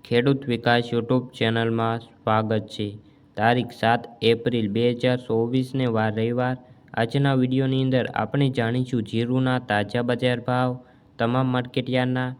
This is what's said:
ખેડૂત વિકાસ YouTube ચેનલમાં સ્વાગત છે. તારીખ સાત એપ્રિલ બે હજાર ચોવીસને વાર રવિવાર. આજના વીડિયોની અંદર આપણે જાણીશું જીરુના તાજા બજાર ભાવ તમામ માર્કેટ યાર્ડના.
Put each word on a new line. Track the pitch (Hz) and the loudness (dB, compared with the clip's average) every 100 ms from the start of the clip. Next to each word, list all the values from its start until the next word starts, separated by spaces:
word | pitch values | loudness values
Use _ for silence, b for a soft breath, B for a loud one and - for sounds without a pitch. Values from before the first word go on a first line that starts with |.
ખેડૂત | - 120 127 139 - | 0 2 2 0 0
વિકાસ | 117 117 120 120 | -2 2 2 2
YouTube | 117 113 127 127 | -2 0 0 -2
ચેનલમાં | - 113 113 117 113 113 113 | -2 0 2 0 0 0 -2
સ્વાગત | 113 - - 110 110 110 107 | -8 -8 0 0 2 -2 -4
છે. | - 107 104 B B B - | -8 -8 -8 B B B 0
તારીખ | 110 123 117 | 2 2 0
સાત | - 113 113 - - | -2 0 0 -2 -2
એપ્રિલ | 110 117 117 120 107 | 2 2 0 -2 -2
બે | 104 120 | 0 0
હજાર | 120 127 127 | 0 0 0
ચોવીસને | - 113 117 131 127 135 127 | 0 0 2 0 -2 -2 0
વાર | 110 110 | 0 0
રવિવાર. | 107 113 120 123 127 B B B | 0 -2 0 -2 -2 B B B
આજના | - 117 139 139 | -4 -2 2 2
વીડિયોની | 135 127 131 135 131 | 2 2 2 0 0
અંદર | 131 131 113 | 2 0 0
આપણે | - 110 143 139 | -2 -2 0 0
જાણીશું | 127 113 123 123 123 | 2 0 0 -2 -2
જીરુના | 101 113 117 127 131 127 | -2 -2 0 0 0 0
તાજા | 127 104 101 120 | 0 0 0 -2
બજાર | 120 123 123 120 | 0 0 0 -2
ભાવ | 113 127 127 127 B B B | -2 0 0 -2 B B B
તમામ | - 117 123 131 | -4 0 0 0
માર્કેટ | 127 123 135 123 | -2 -2 -4 -2
યાર્ડના. | 127 127 127 127 127 | 0 0 -2 -4 -8